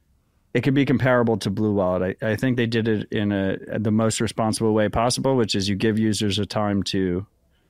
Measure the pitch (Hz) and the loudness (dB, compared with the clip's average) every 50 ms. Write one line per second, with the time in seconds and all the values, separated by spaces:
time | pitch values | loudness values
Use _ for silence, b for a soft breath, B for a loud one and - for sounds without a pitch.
0 | _ _ _ _ _ _ _ _ _ _ - 120 - 143 135 143 131 143 131 110 | _ _ _ _ _ _ _ _ _ _ -4 0 0 2 2 2 2 2 2 2
1 | 123 131 123 123 117 117 113 104 - 110 95 107 107 107 101 101 92 90 92 90 | 4 4 4 4 4 2 0 0 -2 -4 -2 0 0 0 2 2 0 0 0 0
2 | 92 95 - - - 110 107 107 131 131 120 123 117 113 117 113 110 117 107 101 | -2 -2 -4 -4 -2 -2 -2 0 0 0 0 0 0 0 0 0 0 0 0 -2
3 | - - - 110 104 101 101 98 98 95 - - - - - 110 104 110 107 110 | -2 -4 -4 -2 -2 0 0 0 0 -2 -2 -4 -8 -8 -6 -2 -2 0 2 2
4 | 113 110 - - 117 104 - - 113 110 101 - 113 110 107 110 107 98 - 117 | 2 0 0 -2 -4 -4 -2 -2 -2 -2 0 0 0 2 2 2 2 2 0 0
5 | 117 123 - 135 131 135 135 123 110 - - 101 92 101 98 98 117 113 104 110 | 0 0 0 0 0 0 2 2 0 0 0 -2 -2 -2 -2 0 0 2 2 2
6 | 110 110 101 - 107 101 92 104 98 - - 107 104 104 101 98 90 - - 95 | 0 0 0 0 -2 -2 0 -2 -4 -4 -2 -2 -2 0 0 -2 -2 -2 -2 0
7 | 95 90 87 92 104 _ _ _ _ _ _ _ _ | 0 0 -2 -4 -6 _ _ _ _ _ _ _ _